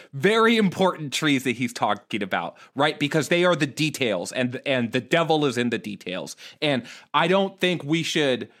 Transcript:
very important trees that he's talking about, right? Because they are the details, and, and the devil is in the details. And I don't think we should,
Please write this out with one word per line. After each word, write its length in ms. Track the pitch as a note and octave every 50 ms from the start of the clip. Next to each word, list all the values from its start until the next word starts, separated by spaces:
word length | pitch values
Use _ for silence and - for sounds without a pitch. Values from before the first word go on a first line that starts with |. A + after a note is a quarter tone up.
| - -
very 460 | - C#3 C3 G3 A3 A3+ A3+ A3+ A#3 A3+
important 560 | G#3 F3+ - - F#3+ F3+ - - D#3 C#3 -
trees 300 | - E3 D3+ C#3 B2+ C3
that 80 | C3
he's 200 | A2 A#2 B2+ A#2
talking 500 | - - C3 G#2+ G#2 G2+ - - - G2+
about, 360 | G2+ F#2+ G2 F2+ E2+ - - - - - -
right? 260 | B2+ C#3+ D#3 - -
Because 280 | D3 C#3+ D#3 D#3+ C#3 -
they 140 | F3 F3 F3+
are 100 | F3+ F3
the 100 | D3 D#3
details, 680 | C3+ A#2 - D#3 D3 - - C3 A2 G2 F2 F#2 -
and, 280 | - B2+ B2+ B2 B2 C3 -
and 260 | C#3+ C3+ B2 A#2 G#2+
the 80 | A#2+ B2+
devil 460 | G#2+ - - E3 E3 D3+ D#3+ D#3 D3
is 100 | C#3 A2
in 140 | A#2+ B2 A#2+
the 80 | A2+ G#2+
details. 580 | - G#2 G2+ - - F#2 F2+ F2+ D2+ - - - - - - -
And 220 | D#3 D3+ C#3 A#2+ - - - - - _ -
I 120 | D3 E3
don't 320 | E3+ F#3 G3 G3 F#3+ F#3+ -
think 240 | F3+ F3+ F3 D3+
we 200 | C#3 C#3+ D#3+ E3+
should, 480 | D3+ - - E3 D3 C3+ B2+ A2 A2+ - _ _